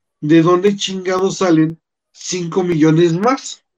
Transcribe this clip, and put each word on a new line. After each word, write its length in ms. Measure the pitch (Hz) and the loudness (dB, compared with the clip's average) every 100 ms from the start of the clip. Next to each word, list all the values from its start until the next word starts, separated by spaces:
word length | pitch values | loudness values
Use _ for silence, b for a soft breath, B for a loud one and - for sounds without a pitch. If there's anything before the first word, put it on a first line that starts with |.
| _ - | _ -8
de 220 | 151 165 | 2 4
dónde 340 | 165 180 202 202 | 4 2 2 -2
chingados 640 | - 190 180 185 190 175 | -6 -8 -4 -2 -2 -2
salen 420 | 185 160 160 165 _ _ _ | 0 2 0 -4 _ _ _
cinco 520 | _ - 185 170 190 | _ -10 -8 -6 -4
millones 500 | 180 160 156 156 175 | -2 2 2 2 2
más. 500 | 165 226 277 - - _ | 0 -2 -2 -8 -20 _